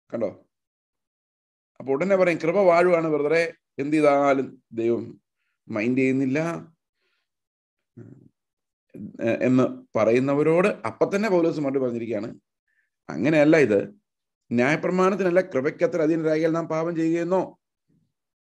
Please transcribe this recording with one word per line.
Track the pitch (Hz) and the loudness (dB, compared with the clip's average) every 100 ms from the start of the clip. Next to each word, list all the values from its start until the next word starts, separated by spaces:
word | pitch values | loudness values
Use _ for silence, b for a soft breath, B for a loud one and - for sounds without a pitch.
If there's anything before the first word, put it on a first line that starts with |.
| _ | _
കണ്ടോ? | 120 101 - _ _ _ _ _ _ _ _ _ _ _ _ _ - | -8 -8 -8 _ _ _ _ _ _ _ _ _ _ _ _ _ -10
അപ്പൊ | 123 | -4
ഉടനെ | 135 185 190 | -2 2 2
പറയും, | 175 165 | 2 2
"കൃപ | 160 185 | 0 2
വാഴുവാണ് | 185 170 180 170 160 | 4 6 4 2 0
ബ്രദറെ, | 151 147 165 165 - _ - | -2 0 0 -2 -8 _ -10
എന്ത് | 139 156 | -2 2
ചെയ്താലും | 147 139 143 135 120 - _ | 4 4 4 2 -2 -12 _
ദൈവം | 113 117 113 - - _ _ _ _ - | -4 -2 -2 -4 -16 _ _ _ _ -10
മൈൻഡ് | 110 117 127 | -4 -2 0
ചെയ്യുന്നില്ല," | 131 131 135 143 165 165 - _ _ _ _ _ _ _ _ _ _ _ _ 117 113 - - _ _ _ _ _ _ - - - 113 - | 0 0 -2 -2 -4 -8 -14 _ _ _ _ _ _ _ _ _ _ _ _ -20 -20 -20 -20 _ _ _ _ _ _ -18 -18 -6 -4 -2
എന്ന് | 123 127 123 - - 113 | 2 2 0 -4 -6 0
പറയുന്നവരോട് | 110 123 139 143 151 165 196 | 2 2 2 0 2 2 0
അപ്പൊ | - 113 - - 196 | -2 -8 -4 -4 -2
തന്നെ | 220 | 0
പൗലോസ് | 180 165 151 | 0 0 -2
മറുപടി | 139 135 | -4 -2
പറഞ്ഞിരിക്കുകയാണ്, | 127 117 113 107 104 - _ _ _ _ _ _ - | -4 -4 -6 -6 -8 -14 _ _ _ _ _ _ -12
"അങ്ങനെയല്ല | 73 127 156 147 160 | -4 0 4 4 4
ഇത്. | 123 101 - - _ _ _ _ _ | 4 2 -2 -10 _ _ _ _ _
ന്യായപ്രമാണത്തിനല്ല | 120 127 156 175 180 185 202 185 175 | 0 0 0 -2 0 0 0 0 0
കൃപയ്ക്കത്ര | 185 131 143 165 170 170 | 0 -2 -4 -2 -2 0
അധീനരാകിയാൽ | 156 165 160 156 160 | 0 0 0 0 0
നാം | 165 165 | -2 -4
പാപം | 160 165 160 | -4 -4 -4
ചെയ്യുകയെന്നോ | 165 170 170 185 - - _ _ _ _ _ _ _ _ | -2 -2 -2 -2 -4 -10 _ _ _ _ _ _ _ _